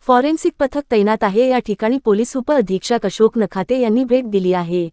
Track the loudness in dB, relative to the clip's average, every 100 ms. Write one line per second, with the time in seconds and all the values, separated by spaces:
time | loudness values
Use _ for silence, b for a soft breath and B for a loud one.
0 | 2 2 2 0 -2 -2 -4 -4 -2 0
1 | 2 0 0 0 2 0 -2 -4 -2 -2
2 | 0 0 0 -4 -2 0 0 -2 -2 -2
3 | -2 0 0 2 -4 -4 -4 -2 0 0
4 | 2 0 0 -2 0 -2 -2 -4 -4